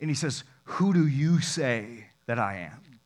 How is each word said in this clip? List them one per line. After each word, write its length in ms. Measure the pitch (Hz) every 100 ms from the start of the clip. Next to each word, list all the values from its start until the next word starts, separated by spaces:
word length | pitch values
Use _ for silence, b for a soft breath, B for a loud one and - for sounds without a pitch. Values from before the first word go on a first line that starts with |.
and 80 | 156
he 60 | 139
says, 280 | 156 120 - b
"Who 280 | - - 190
do 140 | 180 151
you 340 | 139 156 170
say 680 | 170 - 135 117 107 117 110 _ -
that 140 | 117
I 300 | 104 98 82
am?" 280 | - - -